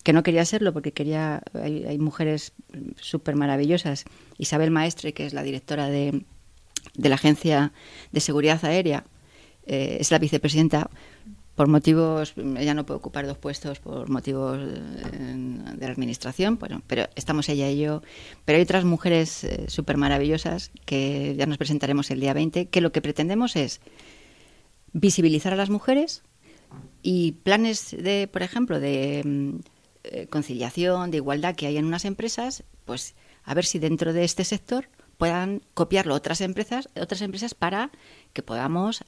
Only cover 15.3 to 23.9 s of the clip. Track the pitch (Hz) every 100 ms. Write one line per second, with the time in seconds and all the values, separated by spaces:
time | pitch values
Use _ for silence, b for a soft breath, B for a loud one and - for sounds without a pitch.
15.3 | 131 127 120 107 - 127 127 123 120 123
16.3 | 131 196 233 - - - 147 - - -
17.3 | 156 147 143 139 143 151 151 B B B
18.3 | B - 156 175 185 180 165 180 165 160
19.3 | - - - - - 147 147 143 139 147
20.3 | 156 160 175 - - - 139 135 143 143
21.3 | 143 143 143 147 147 139 143 139 131 139
22.3 | 139 160 175 180 185 165 156 151 147 160
23.3 | 208 247 165 127 - B